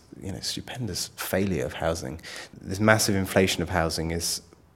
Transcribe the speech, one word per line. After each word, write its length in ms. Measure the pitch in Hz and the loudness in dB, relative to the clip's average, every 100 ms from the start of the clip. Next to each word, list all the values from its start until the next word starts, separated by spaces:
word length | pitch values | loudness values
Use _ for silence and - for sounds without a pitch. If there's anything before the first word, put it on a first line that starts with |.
| - - | -14 -14
you 120 | 95 | -10
know, 80 | 85 | -6
stupendous 680 | - - - - 113 85 - | -6 -6 -8 -8 -6 -6 -8
failure 500 | - - 92 98 80 | -8 -2 0 2 0
of 100 | 65 | -2
housing. 460 | - 82 82 65 76 - - - - | -2 -2 -2 -6 -10 -12 -14 -14 -14
This 200 | - 98 | -8 4
massive 340 | 107 110 - | 6 6 4
inflation 480 | 98 92 101 95 - | 2 4 4 4 2
of 60 | 82 | 0
housing 420 | 90 82 80 80 | 2 2 0 -2
is 320 | 82 - - - - - | -2 -2 -4 -10 -20 -20